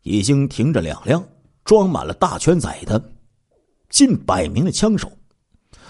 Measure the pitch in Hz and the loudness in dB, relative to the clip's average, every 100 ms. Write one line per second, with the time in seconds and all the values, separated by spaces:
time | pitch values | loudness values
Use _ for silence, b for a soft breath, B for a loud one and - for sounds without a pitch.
0 | - 104 98 139 139 - 147 135 82 71 | -4 -2 2 0 0 -2 0 0 -4 -8
1 | - 160 190 _ _ _ - 214 190 147 | -2 -2 -4 _ _ _ 2 4 4 -2
2 | 76 - 180 - - 175 95 - - 107 | -6 -4 -4 0 0 2 0 -8 -4 -4
3 | - - _ _ _ _ _ _ _ - | -4 -16 _ _ _ _ _ _ _ 2
4 | 269 185 - 92 80 110 180 - 214 202 | 4 2 -2 -2 -2 -2 -2 0 0 0
5 | - - _ _ _ _ _ b | -4 -14 _ _ _ _ _ b